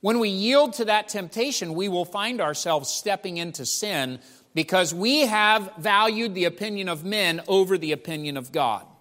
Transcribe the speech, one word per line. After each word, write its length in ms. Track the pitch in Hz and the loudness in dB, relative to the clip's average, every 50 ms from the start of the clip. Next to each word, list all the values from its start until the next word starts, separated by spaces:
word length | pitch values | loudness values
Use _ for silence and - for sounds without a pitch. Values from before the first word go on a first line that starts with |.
| - | 2
when 160 | 196 226 240 | 2 2 2
we 100 | 226 208 | 2 0
yield 460 | 196 190 202 226 262 285 294 277 220 | 0 0 0 4 6 6 6 4 2
to 100 | - 233 | -4 0
that 240 | 208 214 214 208 214 | 2 2 2 0 -2
temptation, 640 | - 208 185 165 - 220 240 285 262 - 190 170 160 | -8 -8 -8 -8 -4 -2 -2 -2 -2 -4 -4 -4 -4
we 160 | 165 196 202 | -2 -2 0
will 160 | 180 175 175 | 0 -2 -2
find 380 | 175 - 202 202 226 247 233 180 | -2 -4 -4 -4 -4 -2 -2 -2
ourselves 480 | 151 151 - - 170 160 151 135 - | -2 -2 -4 -2 0 0 0 0 -2
stepping 480 | - - - 208 196 190 - 190 175 170 | -6 -6 -2 -2 -2 -2 -4 -8 -6 -6
into 260 | 170 170 160 - 131 | -6 -8 -8 -8 -6
sin 540 | - - - - 208 190 151 135 127 127 120 - - - - _ _ _ | -4 -4 -4 -4 -2 -2 -2 -2 -4 -6 -12 -14 -20 -20 -20 _ _ _
because 380 | 160 160 - 185 185 180 156 156 | -4 -2 2 2 2 2 2 0
we 280 | 175 196 233 277 302 | -2 0 2 4 4
have 520 | 302 233 214 214 214 214 214 220 202 190 - 170 | 4 2 4 4 4 4 4 4 2 -4 -12 -6
valued 560 | 156 214 202 202 220 226 220 214 233 233 185 | 0 2 4 4 4 4 2 0 -4 -4 -2
the 100 | 185 175 | 0 0
opinion 460 | 170 170 - 202 220 208 202 190 180 | 0 0 -2 -6 -6 -6 -6 -4 -4
of 120 | 170 151 151 | -6 -6 -4
men 380 | 190 208 214 196 175 165 165 165 - | -4 -2 0 0 0 0 -2 -2 2
over 300 | 190 190 190 185 196 180 | 4 4 4 4 2 0
the 140 | 156 156 151 | 0 -2 -2
opinion 440 | 143 - - 165 151 151 147 143 | -2 -4 -8 -8 -6 -6 -6 -6
of 160 | 139 127 127 - | -6 -8 -4 -2
God. 320 | 160 139 120 107 98 - - - _ | 0 2 2 0 -2 -4 -12 -20 _